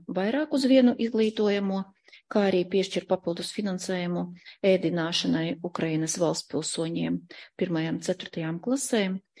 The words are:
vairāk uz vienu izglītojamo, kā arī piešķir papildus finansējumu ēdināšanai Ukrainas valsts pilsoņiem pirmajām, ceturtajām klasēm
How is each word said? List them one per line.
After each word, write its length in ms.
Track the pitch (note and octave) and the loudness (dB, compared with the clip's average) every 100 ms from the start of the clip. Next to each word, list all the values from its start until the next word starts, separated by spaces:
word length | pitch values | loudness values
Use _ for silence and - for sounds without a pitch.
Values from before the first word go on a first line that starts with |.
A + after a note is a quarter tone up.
| - | -6
vairāk 500 | F3+ G3 C4 D4+ C#4 | -2 0 -2 0 2
uz 80 | B3+ | 6
vienu 300 | C4 B3 A#3 | 8 8 4
izglītojamo, 880 | A3+ A3+ G#3+ G#3+ G#3+ G3+ G3 G3 F#3+ _ _ - | 0 2 0 2 2 2 0 -2 -6 _ _ -20
kā 240 | - G#3+ G3 | -2 2 4
arī 180 | F#3 | 2
piešķir 420 | F3+ G3 F#3 - - | 2 0 0 -2 -2
papildus 460 | F#3 E3+ E3+ F3 | -2 -2 -6 -6
finansējumu 720 | - G#3 F#3 - F#3 F3 F3 F3+ F3 - - | -4 -4 -4 -4 -4 -2 -4 -6 -10 -20 -2
ēdināšanai 840 | G3 F#3 E3 E3+ E3 F#3+ F#3 E3 E3 D#3+ | 2 4 2 0 -2 -2 0 0 0 -4
Ukrainas 580 | F3 - E3 D#3 D#3+ - | -6 -4 -2 0 -2 0
valsts 300 | E3 - - | 0 0 -4
pilsoņiem 680 | - D#3+ - E3 E3+ E3 F3 - - - | -6 -4 -4 -4 -2 -2 -4 -8 -20 -12
pirmajām, 480 | - F#3 E3 D#3+ E3 | -4 -2 0 -2 -2
ceturtajām 560 | - F3+ - - D#3+ E3+ | -4 -6 -6 -6 -4 -4
klasēm 640 | A#3+ C4+ - A#3 F#3+ F#3+ _ - | -2 -2 0 0 0 -2 _ -20